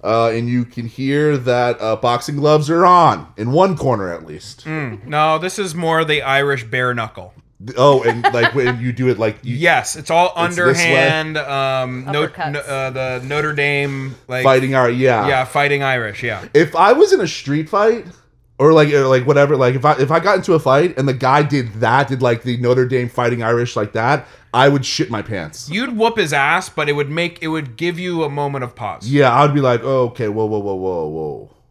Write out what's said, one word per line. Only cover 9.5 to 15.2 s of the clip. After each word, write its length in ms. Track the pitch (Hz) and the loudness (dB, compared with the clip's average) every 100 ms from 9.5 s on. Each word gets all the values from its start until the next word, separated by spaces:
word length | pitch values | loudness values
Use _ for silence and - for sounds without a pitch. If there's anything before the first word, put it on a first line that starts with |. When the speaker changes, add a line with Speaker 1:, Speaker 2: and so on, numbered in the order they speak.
| 127 | -2
Speaker 2:
Yes, 380 | 170 143 - 156 | 0 0 -2 -10
it's 140 | 143 | -2
all 200 | 165 180 170 | 0 0 0
Speaker 1:
It's 180 | 170 | -4
this 220 | 175 175 170 | 0 0 2
way? 180 | 170 | 2
Speaker 2:
underhand, 420 | 160 160 156 156 156 | 2 2 0 -4 -6
um, 680 | 139 135 135 131 127 127 | -4 -4 -2 -2 -4 -8
no-, 220 | 131 147 160 | -6 -4 -4
Speaker 3:
Uppercuts. 240 | - 160 | -6 -8
Speaker 2:
no-, 60 | 143 | -6
uh, 300 | 143 135 131 | -6 -6 -6
the 300 | 127 131 127 | -6 -6 -6
Notre 260 | 131 147 151 | -6 -4 -4
Dame, 640 | 147 143 143 143 135 135 127 - | -2 -2 0 -4 -6 -10 -12 -10
like, 160 | 127 | -2
Speaker 1:
Fighting 320 | 127 131 135 | 2 2 2
Irish, 220 | 135 123 123 | 2 2 2
yeah. 300 | 131 117 | 2 2